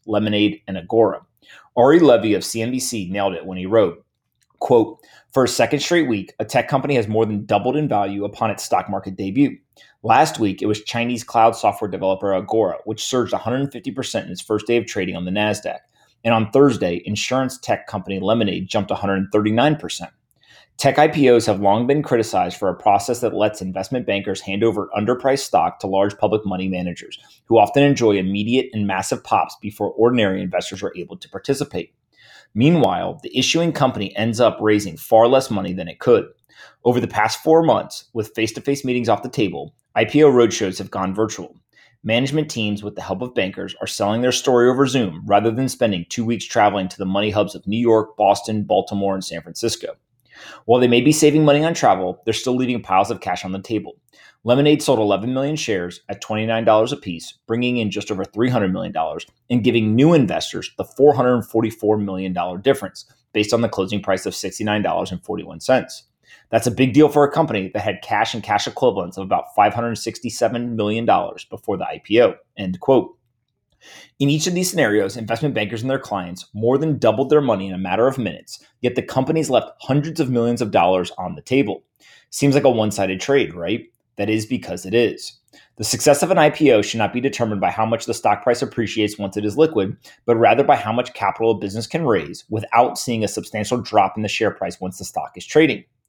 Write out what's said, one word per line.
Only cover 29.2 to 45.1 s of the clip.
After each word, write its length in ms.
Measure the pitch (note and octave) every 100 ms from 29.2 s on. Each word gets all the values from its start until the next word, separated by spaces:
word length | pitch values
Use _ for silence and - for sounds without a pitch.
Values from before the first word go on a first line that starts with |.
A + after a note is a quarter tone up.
pops 320 | - G#2 D2+ -
before 320 | G2+ - G2+
ordinary 480 | - A#2+ B2 G2+ F#2+
investors 420 | F#2 F2 - -
are 100 | G2+ F2+
able 220 | E2+ F#2
to 120 | -
participate. 640 | G2 - C3 C#3+ F#2 - _ _ _ _ - _
Meanwhile, 640 | G#2 C#3 E3+ G#2 F2 F2+ -
the 140 | - C3
issuing 340 | B2+ E3 E3+
company 440 | - C3 G#2 G2 -
ends 240 | A2+ A2
up 180 | A#2 -
raising 360 | G#2+ G#2 F#2+ D#2+
far 300 | - A2 A#2+
less 220 | C3+ C3
money 240 | G#2 F2+
than 140 | F#2 E2
it 120 | -
could. 260 | - A2 - _ _ _ - _ A#2+
Over 140 | B2
the 80 | -
past 360 | G#2+ A2 -
four 200 | D#3 D#3+
months, 420 | E3 G#2+ - - -
with 200 | A2+ G#2 -
face-to-face 500 | A2 - - C#3 B2+
meetings 240 | B2 A#2
off 140 | A2
the 60 | C3
table, 440 | - G2+ D#2+ D#2 _ _ -
I 100 | A2
P 180 | D3
O 80 | D3+
roadshows 460 | B2 A#2 - G2 F#2
have 140 | F#2+
gone 220 | G2+ F#2
virtual. 420 | F#2+ A2 - E2 _ _ _ _ _
Management 480 | - A#2 C3 D3+ D3+
teams, 320 | A#2+ G#2 G2+
with 120 | G#2 G#2
the 60 |
help 220 | - F#2+
of 100 | B2
bankers, 420 | B2 F#2+ F#2+ F#2+ -
are 60 | G2
selling 340 | - G2+ A2
their 100 | B2
story 380 | - - B2 A#2+
over 160 | B2+ C3+
Zoom 380 | C3 G#2